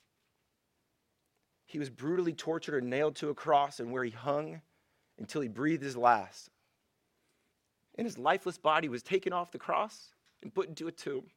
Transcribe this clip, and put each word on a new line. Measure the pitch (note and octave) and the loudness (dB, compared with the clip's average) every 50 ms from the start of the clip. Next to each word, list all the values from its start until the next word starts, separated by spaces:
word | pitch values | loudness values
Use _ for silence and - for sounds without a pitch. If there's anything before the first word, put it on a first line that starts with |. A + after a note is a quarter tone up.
| _ _ _ _ _ _ _ _ _ _ _ _ _ _ _ _ _ _ _ _ _ _ _ _ _ _ _ _ _ _ _ _ _ | _ _ _ _ _ _ _ _ _ _ _ _ _ _ _ _ _ _ _ _ _ _ _ _ _ _ _ _ _ _ _ _ _
He | - - D3+ | -10 -6 -6
was | D3 C3+ | -6 -6
brutally | A#2 - B2+ D#3 F3 F3+ F3+ E3+ D#3+ | -8 -6 -4 0 0 0 0 0 -2
tortured | - - D#3+ D#3+ E3 - - D3 C3+ | -2 -2 -2 -2 -2 -2 -2 0 0
and | B2 B2 | 0 0
nailed | B2+ C#3 D3+ D#3 C#3+ - | 0 2 2 2 0 -2
to | E3 D3 | -4 -4
a | C#3 | -4
cross, | - - D#3+ D3+ C#3+ C#3 C#3 C#3+ - | -2 4 6 6 6 6 4 -2 -6
and | A#2+ A#2 | -6 -4
where | B2+ C3 B2+ | -2 -2 -2
he | A#2+ | -4
hung | A2+ A#2 B2 C#3+ C#3 D3 D#3 D#3 D#3+ D#3+ - _ _ _ _ _ _ _ _ _ _ - | -4 -4 -2 -2 0 0 -2 -4 -8 -12 -16 _ _ _ _ _ _ _ _ _ _ -14
until | A2 - - D#3 | -12 -6 -4 -4
he | C#3 A#2 | -4 -4
breathed | G2+ A2 C#3 D#3 E3 D3 C#3 | -2 0 0 2 2 0 -2
his | C#3 B2+ A#2+ | -6 0 6
last. | A#2+ A#2+ A#2 G#2+ F#2 F#2 - - - - _ _ _ _ _ _ _ _ _ _ _ _ _ _ _ _ _ _ _ _ _ _ _ _ _ _ _ _ - | 8 8 8 8 4 -2 -12 -18 -20 -20 _ _ _ _ _ _ _ _ _ _ _ _ _ _ _ _ _ _ _ _ _ _ _ _ _ _ _ _ -8
And | - A#3 | -6 -6
his | A#3 - A2+ | -6 -6 0
lifeless | B2 D3+ F3+ F#3+ - F#3 E3 - | 2 2 2 2 0 -4 -6 0
body | - D3+ D#3 D#3+ E3 D3 | 2 2 4 4 2 0
was | A#2+ A#2+ - | -2 -6 -2
taken | - F#3+ F#3+ - F#3+ F3+ | -2 -2 0 0 0 -2
off | F3 F3 - | -2 -4 -6
the | - - | -10 -10
cross | - - - - G3+ A3 - - - - _ _ _ _ _ _ | -4 -2 0 0 0 -2 -6 -12 -20 -20 _ _ _ _ _ _
and | - - - | -18 -4 -2
put | F#3+ F3+ - | -2 -2 -2
into | D#3 - E3 E3 | -6 -8 -8 -8
a | D#3+ | -10
tomb. | - - F3+ C#3 B2+ - - _ | -8 -8 -6 -6 -6 -8 -12 _